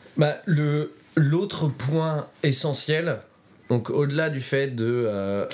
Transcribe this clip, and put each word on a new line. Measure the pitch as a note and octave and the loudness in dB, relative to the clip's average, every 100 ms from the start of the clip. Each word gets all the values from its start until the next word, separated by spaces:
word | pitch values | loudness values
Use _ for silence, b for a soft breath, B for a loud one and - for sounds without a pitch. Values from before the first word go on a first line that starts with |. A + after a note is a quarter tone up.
| - - | -8 2
Bah, | D3 - - | 2 2 0
le, | D3+ D3 D3 F3+ - - - | 0 2 0 -2 -10 -4 2
l'autre | C#3+ D#3+ G3 - D3+ | 4 2 0 -2 -2
point | C3 B2 D#3+ D#3+ D3+ - - | -2 -2 0 0 -2 -6 -2
essentiel, | D3+ C3 D#3 C#3+ - D#3 E3+ A2+ - _ _ - - | 0 0 -2 -2 -2 -2 0 -4 -8 _ _ -20 -2
donc | A#2+ G#2 | -2 0
au-delà | A#2+ C#3+ C#3+ D#3+ | 0 0 0 -2
du | C#3 | -2
fait | B2+ C3+ C#3 | -2 0 0
de, | A#2+ A2+ B2 A#2 | 0 0 2 0
euh, | G2+ G2 G2+ F#2+ | 0 -2 -2 -2